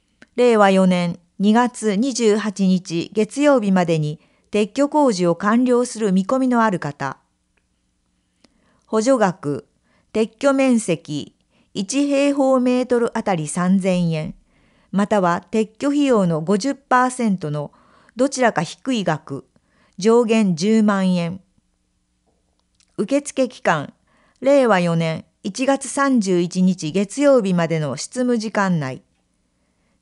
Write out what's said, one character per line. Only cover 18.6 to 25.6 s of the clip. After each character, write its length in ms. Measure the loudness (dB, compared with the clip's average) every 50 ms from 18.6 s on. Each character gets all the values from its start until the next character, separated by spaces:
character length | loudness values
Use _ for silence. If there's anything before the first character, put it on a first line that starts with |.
| -4
低 300 | -4 -8 -10 -8 -4 -4
い 100 | -2 -2
額、 420 | -2 -4 -4 -6 -10 -12 -12 -14 _ _ _ _ _ _ _ _ _ _ -4
上 260 | 0 2 4 4 4
限 320 | 2 2 2 2 2 0
十 260 | 0 0 2 2 2
万 320 | 4 2 2 2 0 0 0
円。 280 | 0 -2 -4 -8 -12 -16 _ _ _ _ _ _ _ _ _ _ _ _ _ _ _ _ _ _ _ _ _ _ _ _ _ _ _ _ _ _ -8
受 240 | -4 -2 -2 -2
付 260 | -2 -4 -4 -4 -4 -4
期 140 | -4 -4
間、 320 | -2 -2 -2 -2 -4 -8 -14 _ _ _ _ _ _ _ _ _
令 240 | 0 2 4 4 4
和 140 | 4 2 2
四 160 | 2 0 0
年 300 | 0 -2 -2 -4 -6 -10 _ _ _ -12
一 240 | -10 -8 -4